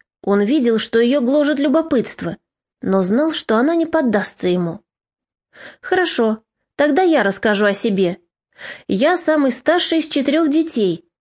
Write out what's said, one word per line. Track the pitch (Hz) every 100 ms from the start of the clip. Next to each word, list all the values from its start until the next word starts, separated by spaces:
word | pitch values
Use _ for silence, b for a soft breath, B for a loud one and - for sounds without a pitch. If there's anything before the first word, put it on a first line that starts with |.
| _ _
Он | - 202
видел, | 202 302 240 220
что | - 226
ее | 240 285
гложет | 240 294 294 277
любопытство, | 285 320 320 262 - - 170 180 _ _ _ _
но | 190 190
знал, | 180 233 320
что | 302 - 220
она | 277 339
не | 330
поддастся | 320 262 202 185 - 185
ему. | 180 170 202 _ _ _ _ _ _ _ B B B
«Хорошо, | - 370 339 - 226 220 _ _ _ -
тогда | 294 277
я | 370 302
расскажу | 196 190 226 202 208
о |
себе. | 196 226 196 175 180 _ _ _ B B B -
Я | 190 285 359
самый | 320 311 269
старший | 247 - 349 - 330
из | 311
четырех | 285 269 302 320
детей | 311 320 233 190 165 _ _